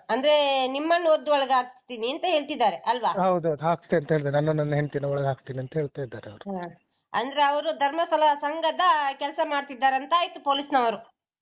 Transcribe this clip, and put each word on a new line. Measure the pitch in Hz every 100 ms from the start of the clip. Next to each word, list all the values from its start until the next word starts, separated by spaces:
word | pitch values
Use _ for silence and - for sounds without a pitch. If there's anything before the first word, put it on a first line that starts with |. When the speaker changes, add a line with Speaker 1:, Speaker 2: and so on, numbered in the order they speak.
| -
Speaker 1:
ಅಂದ್ರೆ | 233 294 302 277 269 254
ನಿಮ್ಮನ್ನು | 277 320 339 330
ಒದ್ದು | 302 277
ಒಳಗೆ | 285 262
ಹಾಕ್ತೀನಿ | 262 247 - - 240 233
ಅಂತ | 320 359
ಹೇಳ್ತಿದ್ದಾರೆ | 311 285 269 220 170
ಅಲ್ವಾ? | - 240 208
Speaker 2:
ಹೌದೌದು, | 180 185 180 160 147
ಹಾಕ್ತೇನೆ | 160 170 - 170
ಅಂತ | 143
ಹೇಳಿದೆ. | 156 143
ನನ್ನ, | 143 156
ನನ್ನ | 156 147
ಹೆಂಡತಿನ | 147 147 139 143
ಒಳಗೆ | 143 135
ಹಾಕ್ತೀನಿ | 131 - 131
ಅಂತ | 131
ಹೇಳ್ತಾ | 156 143 147
ಇದ್ದಾರೆ | 123 113 107
ಅವರು. | 107 202 185
Speaker 1:
ಹಾ. | 175 - _ _ _
ಅಂದ್ರೆ | 190 254 277
ಅವರು | 285 294 311 254
ಧರ್ಮಸ್ಥಳ | 285 320 339 311 302 285
ಸಂಘದ | 294 320 320 320 359 311 277 269
ಕೆಲಸ | 285 311
ಮಾಡ್ತಿದ್ದಾರಂತ | 311 285 277 247 269 262 285 339
ಆಯ್ತು | 370 294
ಪೊಲೀಸ್ನವರು. | 277 277 285 269 233 202 - _ _ _